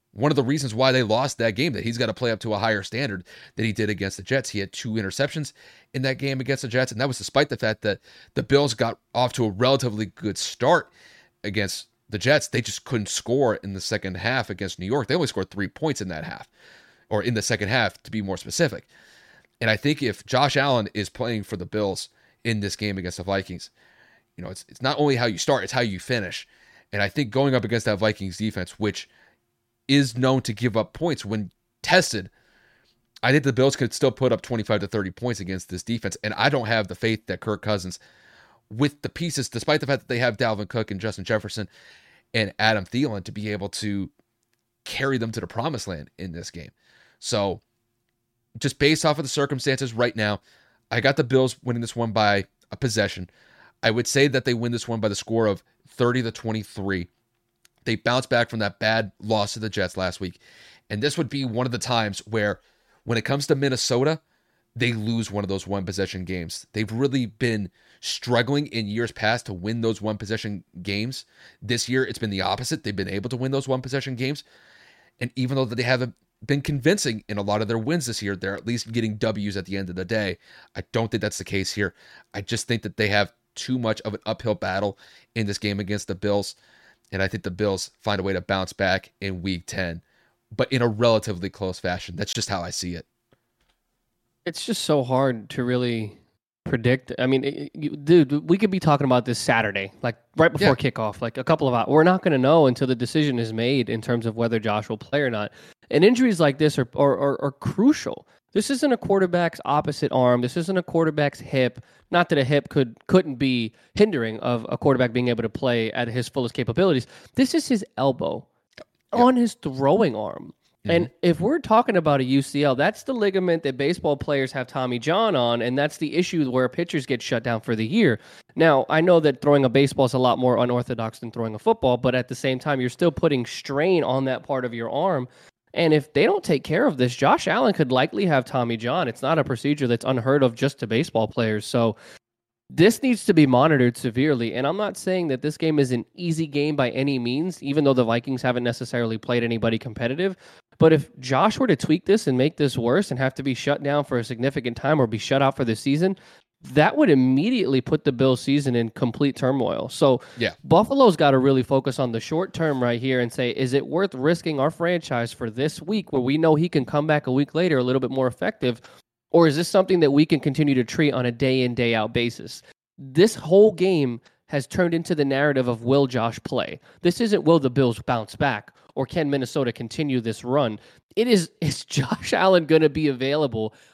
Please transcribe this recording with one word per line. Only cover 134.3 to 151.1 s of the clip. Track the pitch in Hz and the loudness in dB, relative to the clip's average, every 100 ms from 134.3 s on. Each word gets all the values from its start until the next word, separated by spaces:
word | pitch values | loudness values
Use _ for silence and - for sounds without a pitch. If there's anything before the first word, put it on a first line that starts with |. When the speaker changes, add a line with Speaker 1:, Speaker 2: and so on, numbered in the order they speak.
| 123 | -2
Speaker 2:
part | - 135 | -4 -4
of | 123 | -4
your | 117 113 | -6 -6
arm. | 127 185 151 123 _ - _ _ | -2 0 -2 -4 _ -20 _ _
And | - 165 | 0 4
if | 151 139 | 4 2
they | - | 2
don't | 220 403 | 2 2
take | - 147 | 0 -2
care | - 156 277 | 0 0 2
of | 139 | 2
this, | 123 | 0
Josh | 123 139 302 - | 2 2 2 2
Allen | 190 269 | 0 2
could | 185 131 | 2 2
likely | 127 139 208 196 | 2 2 0 2
have | 143 120 | 2 2
Tommy | 131 117 117 | -2 0 -2
John. | 120 160 143 | -2 -2 -2
It's | - | -4
not | 135 160 | 0 0
a | |
procedure | 127 120 143 147 127 | 0 -2 -2 0 0
that's | 117 - | 0 0
unheard | 131 117 143 | 0 2 4
of | 131 113 | 4 2
just | 139 - | -2 -2
to | 110 | -2
baseball | 113 170 113 110 | -2 0 0 0
players. | - 113 107 - | 0 0 -2 -2
So | 123 117 - - - _ _ _ _ - | 0 2 0 -10 -20 _ _ _ _ -6
this | 127 185 - | 4 6 6
needs | 269 233 - | 2 2 4
to | |
be | 165 143 | 6 8
monitored | 123 151 147 123 117 | 8 6 6 4 2
severely. | 127 113 151 135 117 | -2 0 2 2 0
And | 117 139 | -2 -2
I'm | 190 | -2
not | 208 190 | -4 -4
saying | - 185 165 | -2 -2 0
that | 131 | -2
this | 151 151 | -4 -2
game | 160 151 | 0 2
is | 131 | 2
an | 123 - - | 0 -4 -6
easy | 175 156 156 | -4 -2 -2
game | 143 147 147 | -2 0 0
by | 127 | 0
any | 123 139 131 | 0 -2 0
means, | 120 131 180 170 | -2 -2 -4 -4
even | 139 143 | -2 2
though | 139 | 4
the | 127 113 | 4 2
Vikings | 117 127 127 | 0 -2 -2
haven't | 127 123 | -2 0
necessarily | 123 113 120 120 117 113 | -2 -4 -4 -4 -2 -4
played | - 120 | -2 0
anybody | 117 113 113 113 | 0 0 0 -2
competitive. | - 110 120 143 190 185 - - _ - | -4 -6 -4 -2 -4 -6 -14 -20 _ 2
But | 160 | 6
if | 156 143 | 6 2